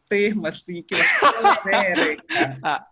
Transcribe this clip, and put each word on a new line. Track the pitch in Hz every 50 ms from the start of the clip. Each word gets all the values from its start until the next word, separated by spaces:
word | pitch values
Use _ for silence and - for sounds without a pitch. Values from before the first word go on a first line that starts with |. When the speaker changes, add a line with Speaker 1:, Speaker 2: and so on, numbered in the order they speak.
| _
Speaker 1:
termo, | - 208 202 208 214 214 214 170
assim, | 156 175 - - - 175 170 160
que | - -
eu | -
acho | - - - -
que | - 285 - - 226 403 - - - 190
perereca. | 196 233 208 185 170 311 - 151 151 - -
Speaker 2:
<laughs> | - - - 330 - 135 135 -
Ah. | 160 147 - - -